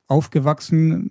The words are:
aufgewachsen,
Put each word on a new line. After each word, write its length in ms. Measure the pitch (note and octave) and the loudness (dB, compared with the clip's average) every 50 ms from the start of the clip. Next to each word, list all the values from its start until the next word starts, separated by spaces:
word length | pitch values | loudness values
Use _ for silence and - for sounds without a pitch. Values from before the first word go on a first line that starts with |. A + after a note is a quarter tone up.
| _ | _
aufgewachsen, 1000 | - C3+ D3+ - - - D#3 C3+ D3 D#3 - - - F3 D#3+ D#3+ D#3+ D#3+ F3+ - - | -2 0 0 0 0 -2 0 0 0 -2 -2 -2 -2 0 2 2 2 0 -2 -4 -6